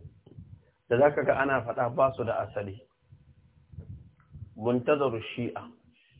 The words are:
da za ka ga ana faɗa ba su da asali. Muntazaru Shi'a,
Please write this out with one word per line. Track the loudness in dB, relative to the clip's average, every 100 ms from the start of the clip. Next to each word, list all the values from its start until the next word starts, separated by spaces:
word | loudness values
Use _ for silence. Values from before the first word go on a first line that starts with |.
| -18 -20 -20 -20 -20 -20 _ _ _
da | 6
za | 6
ka | 6
ga | 2 2
ana | 2 0
faɗa | -2 -2 -2
ba | 4 2 2
su |
da | -2 -2
asali. | -2 -6 -8 -10 -18 _ _ -20 -20 -20 _ _ _ -16 -14 -16 -18 _ _ -18 -16 -4
Muntazaru | 0 2 2 2 2 -2 -6
Shi'a, | -6 -6 -6 -14 -20 _ _ _